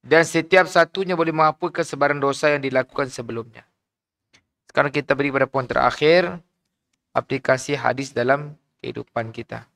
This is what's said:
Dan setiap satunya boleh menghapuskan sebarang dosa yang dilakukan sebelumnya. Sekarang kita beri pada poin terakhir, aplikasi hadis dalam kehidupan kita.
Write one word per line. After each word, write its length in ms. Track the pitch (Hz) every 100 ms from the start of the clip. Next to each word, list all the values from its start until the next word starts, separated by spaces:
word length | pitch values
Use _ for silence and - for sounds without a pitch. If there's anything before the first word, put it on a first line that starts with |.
Dan 240 | 123 156
setiap 400 | 160 165 160 185
satunya 480 | 185 185 165 - 190
boleh 200 | 180 165
menghapuskan 520 | 156 156 151 175 -
sebarang 340 | 165 139 143 147
dosa 380 | 139 135 156 147
yang 80 |
dilakukan 480 | 135 127 127 - 139
sebelumnya. 560 | - 117 117 117 113 _ _ _ _ _ _ _ _ _ _
Sekarang 240 | _ - 143
kita 240 | 139 139
beri 160 | 139 143
pada 160 | 135
poin 240 | 131 135 127
terakhir, 720 | 120 127 - 151 170 175 180 _ _ _ _ _ _ _
aplikasi 640 | - - 135 - 131 - 143
hadis 400 | 120 127 139 127
dalam 400 | 120 139 147 151 _ _
kehidupan 480 | 123 117 117 - 113
kita. 400 | 110 - 117 113